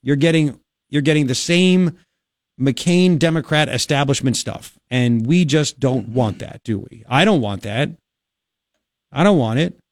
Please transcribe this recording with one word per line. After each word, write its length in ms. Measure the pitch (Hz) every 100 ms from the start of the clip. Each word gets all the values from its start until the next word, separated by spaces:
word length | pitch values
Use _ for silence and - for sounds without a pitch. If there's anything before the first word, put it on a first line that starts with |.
You're 120 | 127 139
getting, 440 | 165 165 151 113 _ _ _
you're 120 | 147
getting 240 | 143 151 135
the 80 | 127
same 640 | - 175 185 185 175 165 _ _ _ _ _ -
McCain 560 | 135 123 - 175 185 165
Democrat 500 | 165 160 - 151 147
establishment 680 | 123 - 143 139 139 131 113
stuff, 400 | - - - _ _
and 340 | 123 123 117 113
we 180 | 175
just 360 | 160 151 143 -
don't 300 | 135 127 104
want 280 | 120 110 -
that, 240 | - -
do 220 | - 104 -
we? 120 | - -
I 160 | 127 202
don't 160 | 185
want 220 | 107 202
that. 340 | 104 110 147 165 _ _ _ _ _ _ _ _ _ _ _
I 120 | -
don't 160 | 190 185
want 200 | 113 120
it. 200 | 170 - _